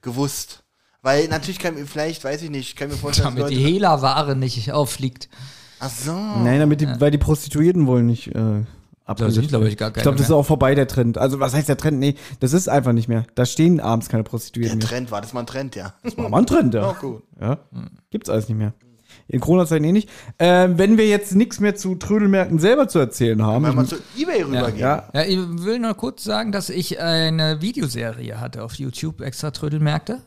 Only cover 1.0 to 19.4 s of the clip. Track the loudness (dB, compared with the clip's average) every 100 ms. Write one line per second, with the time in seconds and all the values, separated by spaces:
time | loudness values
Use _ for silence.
1 | 0 2 2 -2 -6 -6 -6 -6 -10 -6
2 | -6 -6 -8 -8 -8 -10 -10 -10 -8 -6
3 | -2 0 0 -2 -2 2 2 4 4 4
4 | 2 0 0 -2 -2 -4 -2 0 -2 -2
5 | -6 -8 -20 -18 -20 -20 -20 -12 -10 -8
6 | -6 -6 -4 0 2 4 4 2 0 2
7 | 2 4 2 0 0 2 4 4 4 4
8 | 4 0 -4 -2 0 0 -4 -10 _ _
9 | -10 -2 2 2 2 2 2 0 -4 0
10 | 0 2 4 4 4 2 4 4 2 2
11 | 0 2 0 0 0 0 0 0 0 2
12 | 0 -2 -8 -4 0 0 2 0 2 2
13 | 2 -2 -2 -2 -2 4 4 4 2 -2
14 | -2 -4 -4 -8 -8 -6 -4 -2 -2 -4
15 | -6 -8 -6 -8 -8 -8 -10 -10 -14 -10
16 | -12 -6 -2 2 4 4 2 2 -2 -4
17 | -10 -12 _ -8 -4 -4 _ -16 -16 -18
18 | _ -10 -2 -4 -2 -2 -2 -6 _ _
19 | _ -20 _ -4